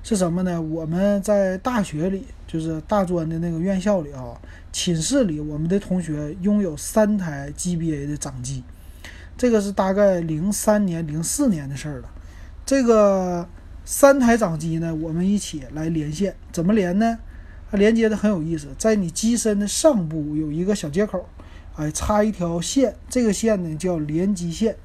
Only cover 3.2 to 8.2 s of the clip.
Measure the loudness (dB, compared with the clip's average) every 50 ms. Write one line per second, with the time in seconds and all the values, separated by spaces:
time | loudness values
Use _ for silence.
3.2 | 0 -2 -2 -2 -2 -2 -2 -2 0 0 0 0 2 2 2 2 0 -4 -10 -10
4.2 | -10 -10 -12 -14 -16 -18 -18 -18 -16 -10 -6 -4 0 0 0 0 0 2 2 2
5.2 | 2 2 0 -4 -4 -6 -4 -2 0 0 0 0 0 0 -2 -2 -2 -2 -4 -4
6.2 | -6 -8 -8 -2 0 2 2 2 2 0 -4 -6 -8 0 2 4 4 4 2 0
7.2 | -2 -4 -6 -8 -8 -10 -8 -6 -4 -2 -2 -2 -2 -2 -2 -2 -4 -6 -6 -6